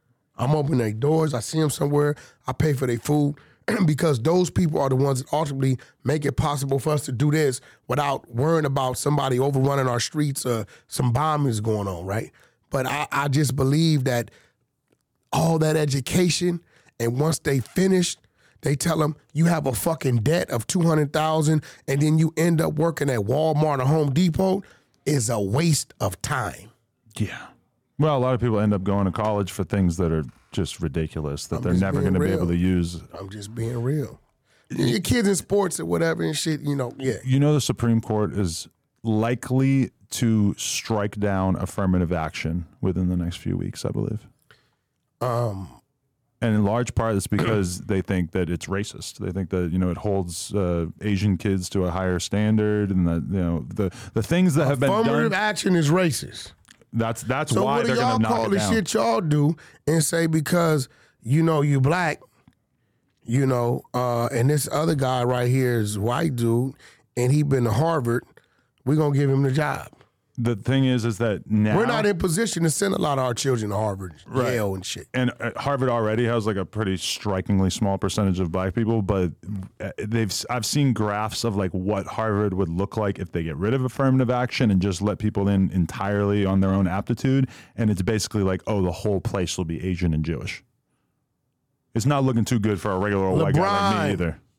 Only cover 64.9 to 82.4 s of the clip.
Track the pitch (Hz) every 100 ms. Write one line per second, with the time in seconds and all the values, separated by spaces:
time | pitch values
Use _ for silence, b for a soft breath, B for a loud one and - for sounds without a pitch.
64.9 | 147 131 127 123 123 123 135 127 117 104
65.9 | 104 107 123 117 120 117 117 131 - B
66.9 | B B - 123 147 143 131 117 107 165
67.9 | 160 117 123 - b b b b b 127
68.9 | 151 151 139 139 135 139 135 147 - -
69.9 | - _ _ _ - 117 107 - 135 131
70.9 | 123 117 101 117 95 - 104 107 165 240
71.9 | 226 208 175 185 160 226 170 165 - 196
72.9 | - 151 135 127 113 139 120 104 101 107
73.9 | 98 92 76 - 131 123 120 101 95 92
74.9 | - - 127 123 - 113 - 135 139 127
75.9 | 120 107 110 117 120 107 98 90 107 101
76.9 | 92 - - 104 95 90 98 92 - 101
77.9 | 98 98 110 98 90 87 92 92 117 110
78.9 | 113 98 98 87 - 92 101 92 - 85
79.9 | - 104 113 104 - - 123 107 147 139
80.9 | 110 104 104 110 - 117 101 92 95 92
81.9 | 101 92 - 110 101